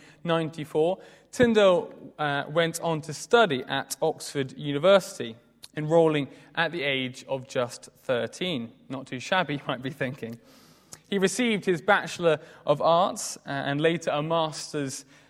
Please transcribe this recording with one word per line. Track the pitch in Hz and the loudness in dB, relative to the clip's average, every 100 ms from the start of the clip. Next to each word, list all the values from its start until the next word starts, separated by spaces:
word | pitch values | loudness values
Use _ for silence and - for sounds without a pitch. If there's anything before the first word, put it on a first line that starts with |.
| - - | -12 -8
ninety-four, | 170 165 160 156 147 156 165 190 - - _ | -2 0 0 -6 -4 0 0 0 -8 -20 _
Tyndale, | - 240 214 202 175 - - - - | 2 4 6 6 6 0 -10 -16 -6
uh, | 151 143 - | -2 -2 -2
went | 156 165 165 | 0 0 0
on | 170 156 | -4 -4
to | 151 | -6
study | 143 - 240 214 131 | -12 2 4 4 2
at | - 139 - - | -4 -6 -6 -4
Oxford | 160 151 - 143 135 135 | -4 -4 -6 -6 -6 -6
University, | 147 143 170 196 180 - 117 113 _ _ - - | -6 2 6 6 4 -6 -10 -12 _ _ -14 -6
enrolling | 151 165 160 151 135 - - | 2 4 6 4 -2 -8 -10
at | - 165 | -4 -4
the | 165 | -2
age | 143 135 127 127 - | -2 0 -2 -8 -8
of | 135 123 | -8 -6
just | 131 123 - - - | -4 -4 -6 -20 -10
thirteen. | - 123 117 - 185 147 113 - - | -4 -2 -2 -6 -6 -4 -8 -14 -12
Not | 135 131 | -12 -10
too | 127 | -12
shabby, | - 185 156 | -2 -2 -2
<laughs> | 147 | -4
you | - | -6
might | 123 | -6
be | 131 | -8
thinking. | - - 131 113 120 _ - - _ _ - _ | -6 -6 -6 -12 -14 _ -20 -20 _ _ -20 _
He | 196 | 0
received | 185 - 247 208 | 0 2 0 0
his | 175 175 | 0 0
Bachelor | - 196 165 - 170 151 - - - | 2 2 0 -2 2 2 -2 -6 -2
of | 147 | 2
Arts, | 151 170 202 208 - - - | 4 4 2 -2 -10 -12 -8
uh, | |
and | 139 135 143 | -6 -4 0
later | 165 165 - | 2 0 -2
a | 147 | -2
Master's | 156 165 160 151 - 151 139 - - - | 0 0 -2 -4 -8 -6 -6 -8 -14 -20